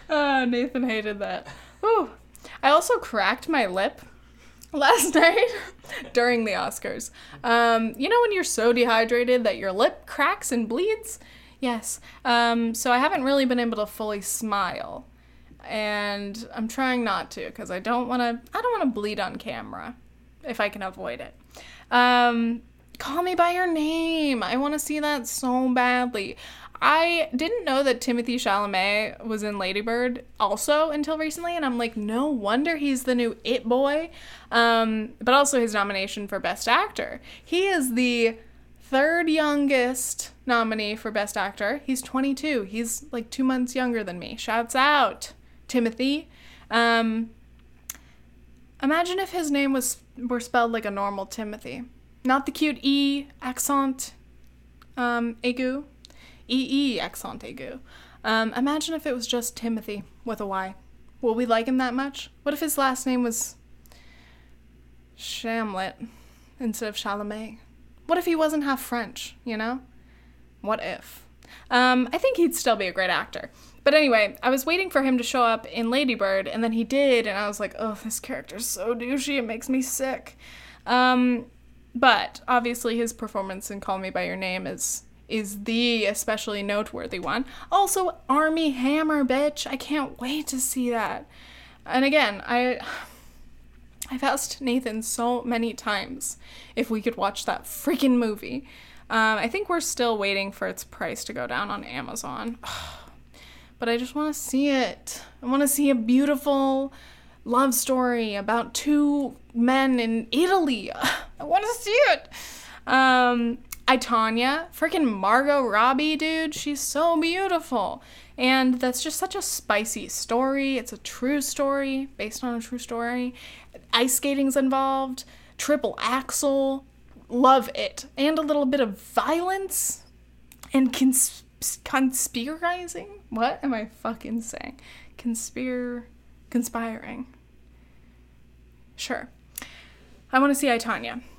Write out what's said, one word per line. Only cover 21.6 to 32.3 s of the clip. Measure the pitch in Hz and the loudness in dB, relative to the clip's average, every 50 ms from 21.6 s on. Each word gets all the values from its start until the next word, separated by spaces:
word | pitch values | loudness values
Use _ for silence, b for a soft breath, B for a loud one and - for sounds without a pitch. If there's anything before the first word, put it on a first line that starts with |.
| B B B B B B | B B B B B B
Um, | 240 247 247 247 247 247 240 240 233 233 233 233 240 233 - - - - - - - - | 4 6 6 6 6 6 6 6 4 2 0 0 -2 -4 -8 -18 -20 -20 -20 -20 -16 -12
Call | - 269 277 349 | -8 -4 -2 0
Me | 349 370 359 | 0 0 2
by | 339 339 349 | 4 4 4
Your | 349 359 370 | 4 2 0
Name. | 349 330 311 302 311 320 330 330 330 330 320 302 285 254 220 | 0 2 0 0 0 0 0 0 0 0 0 2 0 0 0
I | 190 - 240 262 | 0 -2 0 0
wanna | 285 285 302 294 | 0 0 -2 -2
see | - - 302 302 | -4 -4 -4 -2
that | 294 294 294 262 226 | 0 0 -2 -2 -4
so | - - - 269 254 247 254 262 254 | -6 -6 -4 -2 0 0 2 2 2
badly. | 247 254 247 247 247 247 247 240 233 208 196 - - B B B B B B B B - | 2 2 2 2 2 2 0 -2 -4 -6 -6 -6 -10 B B B B B B B B 2
I | - 269 302 320 330 339 339 330 302 - 240 | 4 6 6 6 4 4 2 0 0 -2 -2
didn't | 254 311 381 480 480 349 | -2 -2 0 -2 -2 0
know | 302 262 269 | 0 0 2
that | 285 262 240 254 | 4 2 2 0
Timothée | - 254 240 240 233 254 240 | 0 -2 -2 0 0 -2 -2
Chalamet | 247 - 214 196 202 202 202 190 185 190 202 208 214 214 - - - - | -2 0 0 0 0 0 0 0 0 2 2 2 0 0 -2 -6 -10 -6
was | 220 220 208 | -6 -6 -4
in | 208 208 208 196 | -4 -4 -4 -4
Lady | 185 185 190 208 | -4 -2 -2 -2
Bird | 214 226 233 240 247 254 247 - - - - - | -2 0 0 0 0 0 -2 -6 -10 -14 -2 -2
also | 214 196 285 - - 302 294 302 320 320 | 0 0 0 -2 2 2 4 4 4 2
until | 294 302 285 302 320 | 0 -2 -2 -2 -2
recently, | 311 311 311 302 339 339 339 349 | -2 -2 -4 -4 -4 -6 -4 -2
and | 330 294 | -2 -2
I'm | 262 240 240 | -2 0 -2
like, | 233 233 233 | -2 -4 -4
"No | 220 208 214 220 247 285 | -6 -4 -2 -2 0 0
wonder | 311 | 0